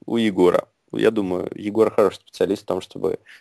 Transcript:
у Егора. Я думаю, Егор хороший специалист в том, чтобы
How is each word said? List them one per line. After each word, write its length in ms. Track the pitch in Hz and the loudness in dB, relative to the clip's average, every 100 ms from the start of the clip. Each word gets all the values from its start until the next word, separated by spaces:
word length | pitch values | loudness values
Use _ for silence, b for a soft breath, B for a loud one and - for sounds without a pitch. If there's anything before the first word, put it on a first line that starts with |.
у 120 | - 117 | -4 0
Егора. 500 | 110 92 90 87 - _ _ | 0 4 4 2 -4 _ _
Я 180 | 107 110 | 0 0
думаю, 400 | 110 95 90 95 | 0 -4 -4 -6
Егор 360 | - 104 107 107 | -8 -6 0 2
хороший 260 | 113 98 - | 4 0 0
специалист 460 | _ - 92 101 | _ -4 -2 -2
в 40 | - | -4
том, 140 | 92 | -6
чтобы 360 | - - 90 87 B B | -6 -6 -6 -6 B B